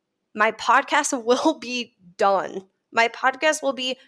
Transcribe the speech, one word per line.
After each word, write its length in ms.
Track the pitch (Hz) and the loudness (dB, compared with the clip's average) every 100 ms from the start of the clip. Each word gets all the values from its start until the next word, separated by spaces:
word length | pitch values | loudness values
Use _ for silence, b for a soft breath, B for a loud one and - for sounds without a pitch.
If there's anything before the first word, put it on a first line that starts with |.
| _ _ _ | _ _ _
my 200 | 214 214 | -2 0
podcast 600 | 220 - 240 277 302 294 | 0 2 2 2 0 0
<laughs> 120 | 262 | -4
will 340 | 220 247 311 302 | 0 2 2 0
be 380 | 233 247 233 _ 175 - | -6 -8 -8 _ _ -2
done. 520 | 202 190 151 190 - _ _ | 2 2 -2 -10 -14 _ _
My 160 | 233 233 | 0 0
podcast 560 | - 262 262 311 302 | 2 -2 0 -2 0
will 80 | 277 | -4
be 260 | 247 254 254 | -4 -6 -8